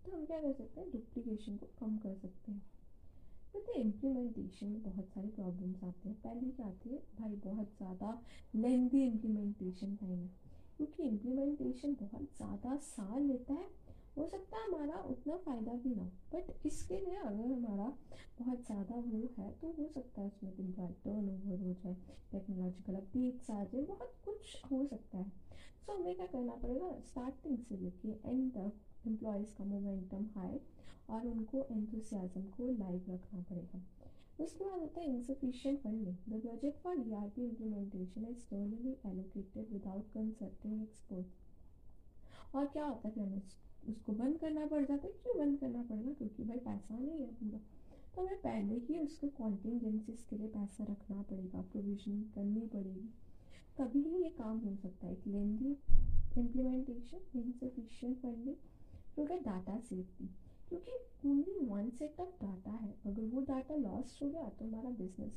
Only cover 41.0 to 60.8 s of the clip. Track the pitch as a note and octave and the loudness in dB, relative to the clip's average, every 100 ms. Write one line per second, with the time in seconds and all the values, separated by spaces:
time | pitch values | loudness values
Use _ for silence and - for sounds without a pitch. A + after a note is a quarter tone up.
41 | - F#3 F#3 - - - - - - - | -8 -6 -6 -8 -16 -16 -16 -16 -16 -16
42 | - - - - - C4+ C#4+ D4+ D4 A3+ | -16 -16 -14 -14 -2 0 2 0 -2 -2
43 | G#3+ A3 G3 G3 - - - - - A3 | -2 -2 -2 -2 -6 -10 -16 -10 -6 -4
44 | - G#3+ C4 D#4+ D#4+ D4+ D4+ D4+ C4+ C#4+ | 0 2 4 4 2 2 4 4 4 2
45 | F#4+ - B4 F#4+ C#4+ C#4 C4 A#3+ A#3+ G#3+ | 0 -2 0 4 6 4 2 -2 -2 -2
46 | B3+ D4 G#3+ - A3+ B3 B3 G3 - A3+ | -2 -2 -4 -2 -2 -2 -2 -4 -4 -2
47 | C#4 D#4+ A#3 A3+ G#3+ G#3+ - - - - | -2 -2 -4 -4 -4 -4 -8 -14 -14 -14
48 | - F#4 F#4 G4 A#3+ A3+ G3+ A#3+ B3 E4 | -8 -2 0 0 0 2 2 2 2 2
49 | D4 - C#4+ - A3 G3 A3 A#3+ A3 G#3+ | 0 0 -2 0 0 0 2 2 2 2
50 | A3 A3+ - G#3+ A3 G#3+ G3+ - G#3 G3+ | 0 -6 -4 -4 -2 -2 -2 -2 -4 -4
51 | - G3 G3+ F#3+ F#3 F#3 F#3 G#3 G3+ G3+ | -4 -4 -2 -4 -4 -4 -4 -2 0 0
52 | G#3 G#3 G#3+ G3+ G3+ G#3+ A3+ G3+ F#3+ F#3 | 0 -2 -2 0 2 2 0 -2 -4 -6
53 | A3 - - - - - - - A#3+ C#4+ | -8 -10 -14 -14 -14 -16 -8 -2 4 4
54 | D#4 F4+ D#4+ - A3 A3 G#3 G3 F#3 - | 4 4 2 0 -2 0 0 -2 -4 -6
55 | F3+ F#3 G#3 G3+ G#3 G#3+ C4+ C#4+ - - | -4 -4 0 2 4 4 2 6 12 12
56 | - - - B3 A#3+ B3+ B3+ B3+ C4+ A#3+ | 12 12 10 8 6 6 4 4 0 -4
57 | - F4+ - B3 A#3+ A#3+ B3+ B3+ A3+ - | -6 -8 -4 -2 -2 -2 -4 -4 -8 -4
58 | B3 B3+ B3 A#3 B3+ D#4 - - - - | -2 -2 -2 -4 -4 -6 -10 -16 -14 -12
59 | - - D4 F4+ A#3 F#3 F#3+ A3+ - F#3 | -6 0 0 0 0 -2 -2 -4 -2 -4
60 | F#3 - F#3+ - - - - F4 | -4 -6 -8 -8 -12 -12 -6 -6